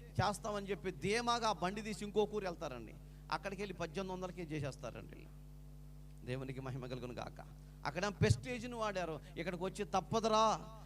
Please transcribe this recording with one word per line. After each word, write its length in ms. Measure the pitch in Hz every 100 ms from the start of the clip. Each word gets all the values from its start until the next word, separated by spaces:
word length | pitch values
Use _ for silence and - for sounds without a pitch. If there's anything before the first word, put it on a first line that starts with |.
| -
చేస్తామని 600 | - 190 196 220 208 196
చెప్పి 200 | 202 185
ధీమాగా 580 | 143 175 226 240 240 220
ఆ 40 |
బండి 280 | 170 175 208
తీసి 220 | 214 202
ఇంకో 240 | 208 208 208
ఊరు 100 | 208
వెళ్తారండి. 500 | 185 170 151 123 110 - - - -
అక్కడికి 300 | 160 196 190
వెళ్ళి 120 | 202
పద్దెనిమిది 380 | 175 165 160 190
వందలకే 300 | 185 185 160
చేసేస్తారండి. 840 | 160 151 139 - 120 113 - - - - - - - - - - - - 117
దేవునికి 340 | 131 131 123
మహిమ 260 | 131 131 131
కలుగును 260 | 131 123
గాక. 320 | 120 - - - - - - -
అక్కడ 220 | 151 208
పెస్టేజ్ని 680 | 175 214 - 262 247 247
వాడారు, 460 | 240 214 190 165 151 - -
ఇక్కడికి 260 | 170 175
వచ్చి 200 | 185 185
తప్పదురా, 760 | 202 190 175 220 220 214 220 165 - -